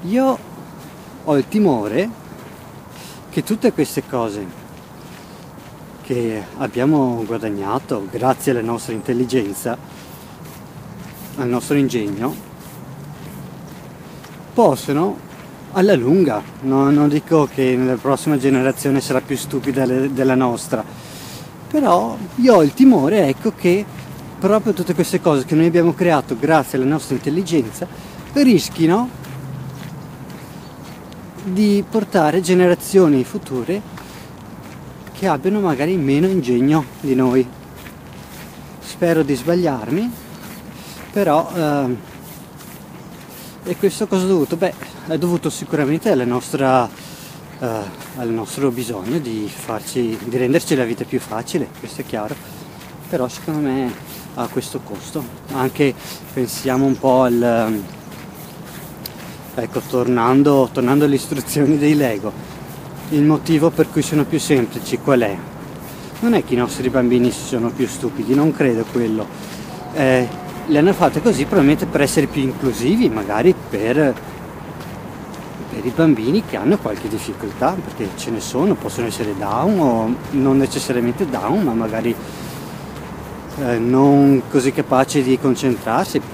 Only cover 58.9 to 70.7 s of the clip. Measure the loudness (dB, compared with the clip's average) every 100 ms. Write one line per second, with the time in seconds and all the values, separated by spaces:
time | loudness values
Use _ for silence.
58.9 | -14 -14 -14 -16 -16 -10 -8 -4 -6 -2
59.9 | -2 2 2 6 6 8 6 4 2 2
60.9 | 4 4 2 0 -6 -2 0 4 4 4
61.9 | 4 2 -2 -6 -10 -14 -14 -14 -16 -16
62.9 | -14 -2 2 4 4 4 4 4 4 0
63.9 | 2 0 0 2 0 2 2 2 -4 -6
64.9 | -4 2 2 2 -2 -10 -14 -14 -14 -14
65.9 | -14 -14 -4 2 2 2 0 0 -2 0
66.9 | 2 4 4 4 0 -4 -2 -2 -2 -4
67.9 | -2 -6 -4 0 4 4 2 2 2 0
68.9 | 0 0 0 -4 -10 -14 -12 -12 -12 -10
69.9 | 0 4 4 2 -4 -10 -12 0